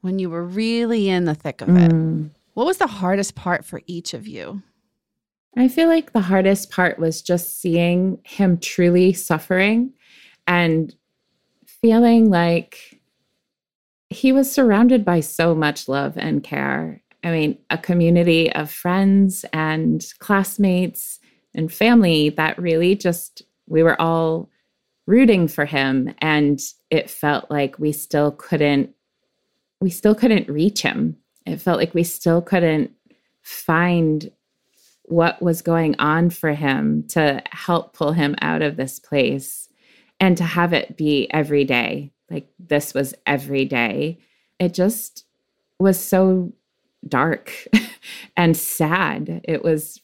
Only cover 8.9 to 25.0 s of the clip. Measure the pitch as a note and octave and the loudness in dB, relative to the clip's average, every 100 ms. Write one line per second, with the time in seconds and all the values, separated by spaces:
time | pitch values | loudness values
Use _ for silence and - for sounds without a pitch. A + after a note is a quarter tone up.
8.9 | F3+ F#3 F#3 - D#3 - F#3 G3+ A3+ B3+ | 4 4 2 -2 -4 -2 0 2 0 -2
9.9 | - _ _ - _ - F3 E3+ D#3+ D#3+ | -6 _ _ -20 _ -2 2 2 0 -2
10.9 | - _ _ _ _ _ _ _ _ A#3 | -8 _ _ _ _ _ _ _ _ 2
11.9 | A3 A#3+ A#3 A3 F3+ E3+ E3+ - - - | 6 6 6 6 4 2 0 -4 -14 -20
12.9 | _ _ _ _ _ _ _ _ _ _ | _ _ _ _ _ _ _ _ _ _
13.9 | _ _ - C4 C4 C4+ - B3 G3+ A#3+ | _ _ -2 2 2 2 2 4 6 6
14.9 | B3 G3+ F3 D#3 - E3+ D#3+ D3 D3 - | 4 2 0 0 0 0 2 0 -2 -4
15.9 | C3+ C#3 D#3+ - D3 C#3 D3 C#3 C3+ D#3+ | -4 -4 -6 -4 -4 -4 -4 -4 -4 -6
16.9 | D3+ _ _ E3+ E3 D3+ - - D#3+ - | -12 _ _ -4 -2 -2 -4 -6 -6 -2
17.9 | F3 E3+ E3+ E3+ E3 E3 - D3+ - F3 | 2 4 4 4 2 2 -2 -8 -6 -2
18.9 | F#3 G3 G3 G3 F#3 - D#3+ D#3 D#3 D#3+ | 0 2 4 2 0 -8 -6 -4 -2 -2
19.9 | D#3 - - - G3+ G3 - G3 F3+ F3+ | -2 -6 -10 -2 -2 0 0 0 2 -2
20.9 | - - - _ _ _ - D#3+ - A3 | -6 -14 -16 _ _ _ -6 -6 0 4
21.9 | A#3+ F#3 D#3+ D3+ D3+ D#3 - F3 D#3+ F3 | 6 6 4 2 0 -2 -2 -2 2 2
22.9 | G3 F#3 E3+ - - - _ - D#3+ E3 | 2 0 -4 -6 -18 -20 _ -2 2 2
23.9 | - E3 E3 E3 D#3+ - _ _ _ _ | 2 0 0 -2 -4 -8 _ _ _ _
24.9 | _ | _